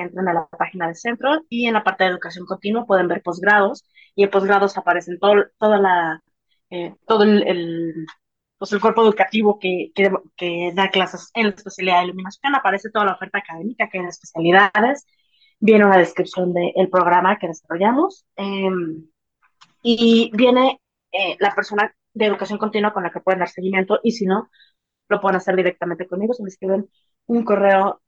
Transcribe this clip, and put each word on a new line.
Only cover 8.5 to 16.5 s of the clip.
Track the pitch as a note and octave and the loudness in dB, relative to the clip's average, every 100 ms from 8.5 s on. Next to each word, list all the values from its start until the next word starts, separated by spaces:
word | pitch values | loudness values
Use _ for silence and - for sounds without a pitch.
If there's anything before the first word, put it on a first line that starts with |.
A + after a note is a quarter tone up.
| - | -14
pues | G3 | -6
el | G3+ | 0
cuerpo | G#3 A3 | 0 4
educativo | A3+ G#3 - A3 G#3 G#3 | 4 4 0 2 2 0
que, | F#3 F3+ - | -2 -4 -6
que, | - G3 F#3+ - - | 0 0 0 -8 -8
que | F3 E3+ F3 | -6 -4 -4
da | E3+ F#3+ | 0 0
clases | F#3+ F3+ F3+ - | 0 -2 -4 -12
en | A#3 G#3+ | -2 -2
la | |
especialidad | G3+ - - F#3 F3 | -2 -12 -6 0 2
de | F3+ | 0
iluminación. | F#3 F#3 - C#4 | -4 -12 -8 -2
Aparece | C#4+ G3+ G3 G#3+ | -2 0 -4 -4
toda | G#3+ G3+ | -2 -2
la | |
oferta | F#3 F#3+ G3+ | -2 -6 -8
académica | - E3 G3 B3+ G#3 | -8 -10 -10 -6 -6
que | F#3+ | -6
hay | |
en | F3 | -10
las | - | -12
especialidades. | - E3 E3 F#3 G3+ G#3+ A#3 C#4+ - _ _ _ _ - | -16 -4 2 4 4 2 0 0 -8 _ _ _ _ -2
Viene | G#3+ G#3+ G3+ | 4 6 8
una | F#3+ | 6
descripción | E3+ - F3+ - F3+ | 4 0 -6 -4 -4